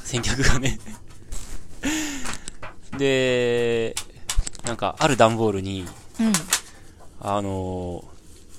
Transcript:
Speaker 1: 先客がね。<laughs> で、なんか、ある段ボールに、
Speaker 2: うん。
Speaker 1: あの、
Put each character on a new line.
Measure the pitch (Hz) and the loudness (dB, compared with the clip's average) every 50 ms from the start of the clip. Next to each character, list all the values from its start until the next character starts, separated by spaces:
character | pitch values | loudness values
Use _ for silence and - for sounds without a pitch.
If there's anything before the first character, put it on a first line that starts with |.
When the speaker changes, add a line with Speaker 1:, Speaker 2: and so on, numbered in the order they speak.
Speaker 1:
先 | - - 131 120 | -8 -4 -4 -2
客 | 113 - 123 131 | 0 0 0 4
が | 135 131 139 135 | 6 6 6 6
ね。 | 131 131 110 - - - - - - - - - - - - - - - - - - - - - | 4 2 0 0 -6 -10 -12 -12 -14 -14 -14 -14 -10 -4 -4 -4 -4 -2 -4 -4 -4 -6 -8 -4
<laughs> | - 277 311 311 311 294 285 269 254 - - - - - - - - - - - - - - 135 | -2 -2 -2 -2 -4 -6 -4 -4 -2 -2 -4 -4 -6 -8 -8 -8 -10 -10 -10 -12 -10 -10 -2 0
で、 | 139 135 135 131 131 127 123 123 123 120 120 120 120 117 117 117 113 110 - - - - - - - - - - - - - - - | 2 4 4 4 4 4 4 2 2 2 2 2 2 2 2 2 0 -2 -4 -6 -8 -10 -12 -6 -4 2 2 4 2 2 -4 -2 -4
な | - | -4
ん | 117 | -2
か、 | - 104 95 - - | 0 -2 -2 0 2
あ | 151 | 2
る | 156 135 | 4 8
段 | 107 117 110 117 | 8 8 8 8
ボ | 113 117 110 | 6 2 2
ー | |
ル | 98 98 | 2 0
に、 | 95 95 98 95 90 87 - - - - - - | -2 -4 -4 -4 -6 -8 -12 -16 -18 -14 -2 0
Speaker 2:
う | 226 | 2
ん。 | 220 208 165 156 180 - - - - - - - - - - - - - - | 2 2 2 0 -2 -2 -2 -2 -12 -20 -20 -20 -20 -20 -18 -20 -18 -14 -8
Speaker 1:
あ | - 104 101 104 | -4 -2 -2 0
の、 | 101 98 95 95 92 92 90 90 90 87 87 - - - - - - - - - - - - | 0 -2 -4 -4 -4 -4 -6 -6 -6 -6 -8 -10 -12 -14 -20 -20 -20 -20 -20 -20 -20 -18 -18